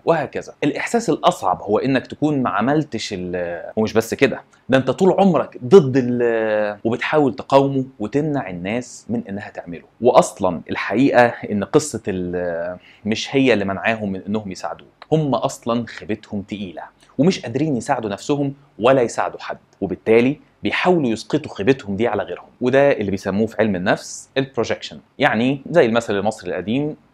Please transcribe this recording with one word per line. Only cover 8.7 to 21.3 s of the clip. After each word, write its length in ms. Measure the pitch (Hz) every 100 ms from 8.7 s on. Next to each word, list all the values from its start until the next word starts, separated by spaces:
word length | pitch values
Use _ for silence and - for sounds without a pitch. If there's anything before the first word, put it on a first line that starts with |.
| 117 123 - -
من 140 | 113 98
إنها 200 | 98 101
تعمله. 340 | - 87 82 - -
وأصلا 600 | 117 - 175 - 95 80 -
الحقيقة 560 | 95 - 101 139 120 120
إن 380 | - - 104
قصة 380 | 95 151 143 113 -
ال-، 720 | 92 90 87 87 85 87 90 - - 104
مش 300 | 110 - 139
هي 180 | 135
اللي 120 | 107 98
منعاهم 460 | 95 98 113 104
من 100 | 95 98
إنهم 240 | 107 101
يساعدوك، 540 | 90 82 80 - _ -
هم 240 | 156 147 117
أصلا 520 | 135 - - 117 117
خيبتهم 540 | - 87 110 - 104
تقيلة 420 | 98 101 95 80 - _ _ -
ومش 220 | 156 185
قادرين 380 | - 113 156 127
يساعدوا 320 | 110 127 110
نفسهم 440 | 98 - 143 143 139 _ -
ولا 220 | 110 135
يساعدوا 380 | 117 - 90 -
حد، 180 | - 80 _ _
وبالتالي 580 | 98 90 - 113 123 147 _ _
بيحاولوا 460 | 104 - 185 180 131
يسقطوا 420 | 110 -